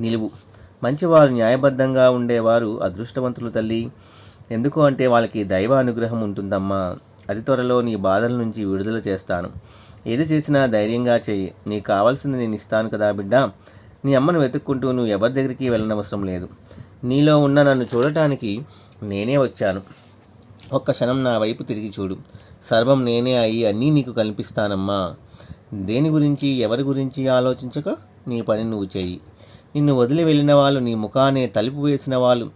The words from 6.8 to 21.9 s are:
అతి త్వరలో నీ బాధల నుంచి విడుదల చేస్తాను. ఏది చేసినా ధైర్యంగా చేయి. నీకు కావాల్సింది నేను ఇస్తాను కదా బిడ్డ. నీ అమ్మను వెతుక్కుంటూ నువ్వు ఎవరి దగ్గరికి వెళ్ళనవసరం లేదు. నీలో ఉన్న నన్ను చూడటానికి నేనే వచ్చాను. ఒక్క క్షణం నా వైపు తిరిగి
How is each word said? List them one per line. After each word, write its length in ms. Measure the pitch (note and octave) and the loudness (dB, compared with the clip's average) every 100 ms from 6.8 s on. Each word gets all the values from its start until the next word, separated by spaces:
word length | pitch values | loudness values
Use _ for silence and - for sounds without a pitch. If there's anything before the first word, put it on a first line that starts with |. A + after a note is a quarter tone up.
| F2+ - - - - | -4 -8 -14 -14 -8
అతి 100 | G2+ | -6
త్వరలో 400 | A#2 B2+ B2 B2 | -2 0 2 0
నీ 160 | A#2+ G#2+ | 0 -2
బాధల 400 | F#2+ G2 A#2 B2 | 0 2 0 -2
నుంచి 280 | A2+ A2 | -4 -4
విడుదల 320 | G2+ F#2+ G#2 A2+ | -4 -2 -2 -4
చేస్తాను. 520 | G#2 F#2+ - F2+ F2 F#2 - - - - A#2 | -4 -4 -4 -6 -6 -12 -18 -20 -20 -14 -4
ఏది 160 | A#2+ | -2
చేసినా 440 | D#3 D#3 D3 C#3 C3 | 0 0 0 2 2
ధైర్యంగా 540 | G#2+ G#2+ A#2 B2 A#2 A2+ | 2 0 0 2 0 0
చేయి. 240 | G2+ F#2+ - G#2 | -4 -4 -8 -8
నీకు 180 | G#2 | -6
కావాల్సింది 540 | F#2+ G2 A2 C3+ C#3+ C3 | -2 2 2 0 -4 -4
నేను 160 | A2+ | -4
ఇస్తాను 340 | G#2+ - A2 A2 | -6 -4 -2 -2
కదా 220 | G#2 G#2 | -2 -2
బిడ్డ. 240 | G2+ G2 B2 A#2+ - - - - - | -2 0 2 2 -4 -20 -20 -20 -8
నీ 100 | C#3 | 0
అమ్మను 260 | C3 D3+ E3+ | 2 2 2
వెతుక్కుంటూ 520 | C3+ C#3+ - C3 C3 | 0 -2 -4 -4 -2
నువ్వు 180 | B2+ A#2 | -2 0
ఎవరి 220 | G2 A#2 | 0 0
దగ్గరికి 380 | C3+ C3+ B2 C3 | 0 -4 -2 -2
వెళ్ళనవసరం 520 | A2+ G#2+ G#2+ G2+ G2+ | 0 0 -4 -4 -6
లేదు. 240 | G2 F2+ F2+ - - - - - | -4 -6 -8 -14 -20 -20 -20 -10
నీలో 340 | B2 C3+ D3+ D3+ | -2 2 4 4
ఉన్న 240 | C#3+ C#3+ | 4 4
నన్ను 240 | C#3+ C3 A#2 | 4 2 0
చూడటానికి 680 | A#2+ C#3 D#3+ D3+ C3 A2+ G#2 D3+ - - - | 0 0 2 0 0 -4 -6 -10 -18 -20 -14
నేనే 360 | G#2 G2 A2 C#3+ | -8 -4 0 0
వచ్చాను. 420 | B2+ - G#2 F#2+ - - - - - - - - - | 0 0 -2 -4 -8 -20 -20 -20 -20 -20 -20 -20 -6
ఒక్క 180 | C3+ - | -4 -2
క్షణం 340 | - B2 C3+ | -2 0 0
నా 140 | B2+ A2+ | 0 0
వైపు 240 | G#2+ B2 | -2 -4
తిరిగి 300 | B2+ G#2+ G#2+ | -6 -8 -8